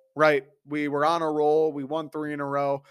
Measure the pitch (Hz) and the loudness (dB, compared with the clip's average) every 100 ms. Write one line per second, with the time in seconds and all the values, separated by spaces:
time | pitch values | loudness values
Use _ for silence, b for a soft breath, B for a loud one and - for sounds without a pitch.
0 | _ 143 156 143 139 _ 143 147 147 143 | _ 2 4 4 -2 _ -8 -4 -2 0
1 | 151 170 156 151 151 156 156 143 135 156 | 2 2 0 2 2 4 2 -2 -6 -6
2 | 151 156 151 147 143 139 143 139 b | -6 -8 -8 -6 -4 -2 -2 -4 b